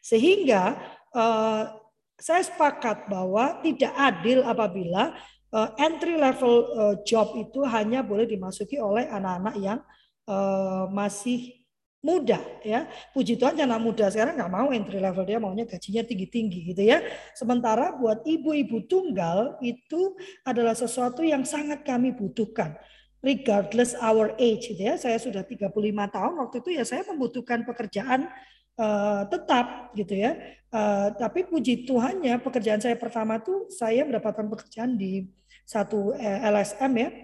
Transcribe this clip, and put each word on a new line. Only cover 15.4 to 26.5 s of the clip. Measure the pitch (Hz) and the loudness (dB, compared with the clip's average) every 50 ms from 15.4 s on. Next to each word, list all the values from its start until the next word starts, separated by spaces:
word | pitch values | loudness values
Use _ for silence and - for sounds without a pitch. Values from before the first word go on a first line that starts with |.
maunya | 226 190 185 214 233 | -2 -2 -4 -4 -6
gajinya | 233 190 175 - - 196 233 226 | -6 -8 -12 -8 -4 -2 -2 -2
tinggi-tinggi | 233 247 185 185 - - 233 220 208 175 180 160 175 | -2 -4 -6 -6 -4 -2 -2 -2 -2 -4 -6 -6 -6
gitu, | 180 185 202 | 0 4 6
ya. | 214 269 339 - - - - - - - | 8 8 6 4 -4 -10 -12 -14 -18 -12
Sementara | - 262 220 247 247 240 226 220 226 277 359 339 | -6 -2 0 0 2 2 2 2 2 2 0 0
buat | 262 254 220 214 226 - | 0 2 2 2 0 0
ibu-ibu | 311 320 - 247 311 302 294 262 - 233 220 - | -2 -2 0 0 0 0 0 0 0 -2 -6 -2
tunggal | - 359 381 370 339 214 185 175 165 170 196 233 285 - - | 2 2 2 2 2 -2 0 0 2 2 2 0 0 -4 -4
itu | 254 240 233 - _ _ 311 339 370 392 381 - - - - _ _ | -6 -6 -6 -6 _ _ -2 0 0 -2 -2 -8 -16 -18 -18 _ _
adalah | 269 247 240 233 226 226 | -2 0 2 2 2 2
sesuatu | 233 254 240 - 262 247 247 240 - 330 | 0 -2 -4 -2 -2 -2 -2 -2 0 2
yang | 320 302 269 262 | 2 2 2 0
sangat | - - 294 294 294 294 285 - | -2 -4 -4 -4 -4 -6 -6 -4
kami | - 254 240 247 262 247 | -2 0 2 2 0 0
butuhkan, | - 202 185 - - 214 220 - - 175 156 151 - - - - - _ _ _ _ | -2 -6 -6 -2 -2 -4 -2 -2 -4 -4 -4 -6 -12 -20 -20 -20 -20 _ _ _ _
regardless | - 262 277 - 269 - 202 202 190 - 220 233 247 240 - | 0 0 0 0 2 2 2 2 2 0 2 2 2 2 0
our | - 240 220 220 220 214 220 - | -2 2 4 4 4 4 2 2
age | - 254 233 214 196 - - | 2 2 2 2 0 -4 -10
gitu, | 202 170 190 | -8 -4 -2
ya. | 233 320 | -2 -2
Saya | 349 - 247 226 233 | 0 0 -2 -2 -2
sudah | 226 254 208 196 185 | -2 -4 -6 -6 -8
tiga | - 240 - 202 190 196 | -8 -8 -6 -6 -4 -2
puluh | 214 208 214 | 0 0 0
lima | 202 208 202 | 0 -2 -4
tahun, | 202 - 196 190 262 349 | -4 -2 -2 -2 -2 -2
waktu | 330 254 240 | -4 -6 -6